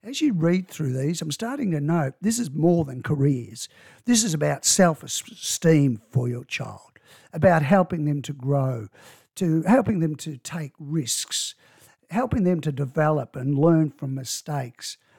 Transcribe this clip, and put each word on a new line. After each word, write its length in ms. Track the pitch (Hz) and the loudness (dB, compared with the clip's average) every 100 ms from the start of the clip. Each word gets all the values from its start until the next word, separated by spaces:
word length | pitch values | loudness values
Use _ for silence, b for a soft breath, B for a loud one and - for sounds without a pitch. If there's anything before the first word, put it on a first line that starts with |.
As 160 | 208 277 | -12 -2
you 140 | 302 | 0
read 340 | 185 165 185 185 | 2 2 2 -2
through 240 | - 147 | -6 -4
these, 300 | 127 143 170 | -2 -2 -4
I'm 100 | 160 | -6
starting 400 | 143 226 285 220 | -6 -6 -4 -2
to 80 | 156 | -2
note 360 | 143 170 139 - | 0 0 0 -2
this 180 | 202 233 | -2 -2
is 140 | 180 | -4
more 320 | 147 165 170 | 2 4 4
than 180 | 143 127 | 0 -6
careers. 680 | - 143 139 131 107 107 - b b b | -4 2 2 2 -4 -14 -16 b b b
This 220 | - 233 214 | 0 2 2
is 80 | |
about 320 | 156 147 143 - | 0 -2 0 0
self-esteem 1400 | - 175 156 - - - - - - 170 160 139 110 - | 4 4 4 -6 -10 -10 -12 -8 0 4 6 4 0 -2
for 180 | 127 123 | -2 -2
your 160 | 120 | -4
child, 560 | 135 - - - - _ b b b | -8 -10 -10 -14 -20 _ b b b
about 300 | 165 185 160 | 2 4 4
helping 420 | 143 190 180 170 | 4 4 4 -2
them 180 | 147 143 | -2 -2
to 100 | 131 | -6
grow, 560 | 143 127 143 131 123 104 B B B B | -6 -2 0 0 -4 -10 B B B B
to 280 | - 175 160 | -4 0 0
helping 380 | 160 254 202 196 | 4 2 2 0
them 160 | 160 156 | -2 -4
to 220 | 160 131 | -10 -14
take 360 | - 170 147 - | -12 -10 -10 -14
risks, 760 | 143 160 120 - - - - - b b b b _ | -6 -4 -4 -6 -6 -8 -8 -12 b b b b _
helping 340 | 196 254 240 | -4 -2 0
them 160 | 180 170 | 0 0
to 100 | 151 | -2
develop 640 | 135 135 156 151 151 117 - | -4 -4 0 0 0 -4 -6
and 220 | 131 143 | -2 4
learn 320 | 165 160 156 | 6 6 4
from 240 | - 135 | -2 -8
mistakes. 840 | 135 123 - - 147 123 - - - b | -8 -8 -10 -8 -8 -8 -12 -16 -16 b